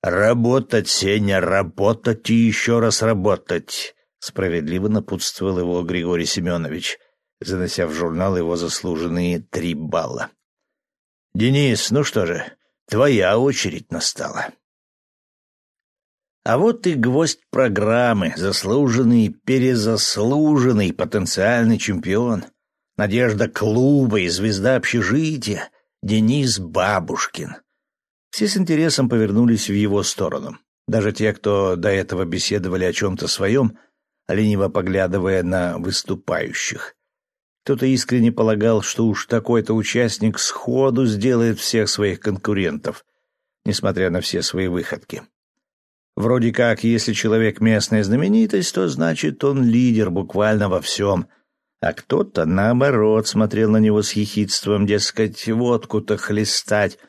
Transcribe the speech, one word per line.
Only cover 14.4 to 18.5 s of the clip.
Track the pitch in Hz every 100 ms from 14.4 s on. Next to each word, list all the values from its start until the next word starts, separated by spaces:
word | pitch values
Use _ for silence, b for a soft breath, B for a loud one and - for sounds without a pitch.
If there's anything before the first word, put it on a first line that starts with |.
| - _ _ _ _ _ _ _ _ _ _ _ _ _ _ _ _ _ _ _
А | 117 120
вот | 208 233 185
и |
гвоздь | 147 120 131 160 - _
программы, | 127 127 101 107 117 123 107 85 -
заслуженный, | 92